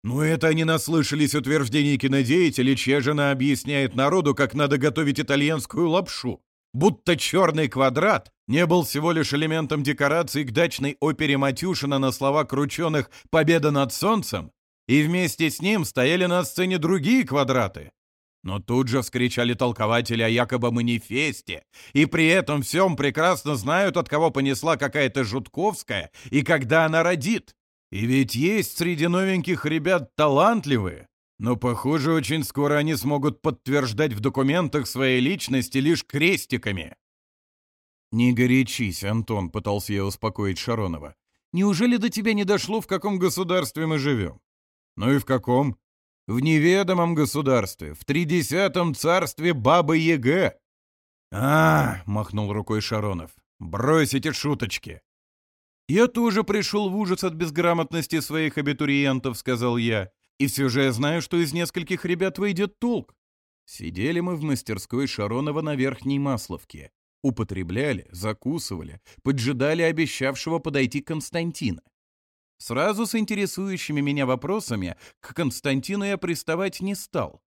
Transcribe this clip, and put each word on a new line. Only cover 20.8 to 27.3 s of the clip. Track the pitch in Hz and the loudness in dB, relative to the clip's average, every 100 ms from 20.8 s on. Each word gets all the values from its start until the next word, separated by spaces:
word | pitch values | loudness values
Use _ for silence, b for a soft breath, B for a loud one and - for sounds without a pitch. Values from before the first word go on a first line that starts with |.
| 120 117 - 120 151 110 - 80 _ B B | 0 -2 -2 -2 -2 -4 -10 -12 _ B B
и | 139 156 | 2 2
при | 165 160 | 4 4
этом | 185 - 147 | 4 2 -2
всём | - 165 190 135 | 0 2 2 2
прекрасно | 139 123 170 180 143 | -2 2 2 2 -2
знают, | 143 107 170 196 175 | -4 0 2 2 0
от | 147 | -2
кого | 151 160 | 0 2
понесла | 139 135 131 160 147 | 2 0 0 0 0
какая-то | 143 156 131 135 | 0 0 0 0
Жутковская | 117 127 104 - 202 190 - 101 76 B B | -2 -4 -6 -2 -2 -2 -6 -6 -6 B B
и | 143 | -2
когда | 143 160 123 160 160 | 2 0 4 2 4
она | 160 | 2
родит. | 170 180 143 | 2 0 0